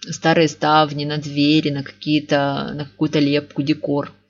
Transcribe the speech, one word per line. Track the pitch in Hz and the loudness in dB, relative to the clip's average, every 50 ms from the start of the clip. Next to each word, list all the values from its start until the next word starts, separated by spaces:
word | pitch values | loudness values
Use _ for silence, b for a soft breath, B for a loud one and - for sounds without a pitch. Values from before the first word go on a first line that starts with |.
| - - | -14 -14
старые | 160 - - 220 220 175 165 147 | -12 -2 0 2 2 4 2 2
ставни, | 151 - - 151 151 156 156 147 143 147 147 | 0 -2 0 2 4 4 4 2 0 -4 -6
на | 147 151 151 | -4 -4 -6
двери, | 143 147 143 147 143 147 151 156 151 151 | -6 -4 -2 0 2 4 4 4 2 0
на | 135 143 139 | -2 -4 -6
какие-то, | - - _ - 151 151 151 143 - 147 143 139 139 139 143 143 143 143 | -10 -14 _ -4 -2 0 0 0 0 0 0 2 0 -2 -4 -6 -6 -8
на | 147 147 | -8 -10
какую-то | - - - 156 151 156 160 | -12 -4 -2 -2 0 2 2
лепку, | 147 143 143 143 147 - - - | 2 2 2 0 -2 -4 -6 -4
декор. | 143 147 151 147 - - 143 143 139 139 - _ _ | -2 -2 -2 -2 -2 -2 -2 -4 -4 -6 -12 _ _